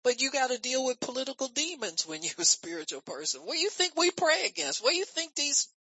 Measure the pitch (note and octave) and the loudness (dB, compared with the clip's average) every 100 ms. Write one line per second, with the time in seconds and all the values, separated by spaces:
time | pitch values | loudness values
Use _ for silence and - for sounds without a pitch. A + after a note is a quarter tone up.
0 | B3 A#3+ C4+ C#4 C4 B3 B3 C4 C4 B3 | 0 2 2 2 0 0 0 0 0 -2
1 | - B3+ C4 C4+ C4+ A#3+ D#4+ D#4+ G#3+ D#3+ | -4 -4 -4 -4 -4 -2 -2 -2 -4 -2
2 | D#3+ D#3 D#3+ - E3+ - E3 E3+ D3+ C#3 | -4 -2 -4 2 4 4 0 -8 -6 -8
3 | - C3+ D#3 C3 E3+ D#4+ F#4+ - F4+ - | -8 -6 -4 -4 -4 -2 -2 0 0 4
4 | F4 - E4+ D#4+ A3 - D4 - A3+ F4 | 2 4 2 4 2 -2 -4 0 2 2
5 | G4+ D#4+ D#4+ - C#4+ C#4+ - _ | -2 -4 -4 -2 0 0 0 _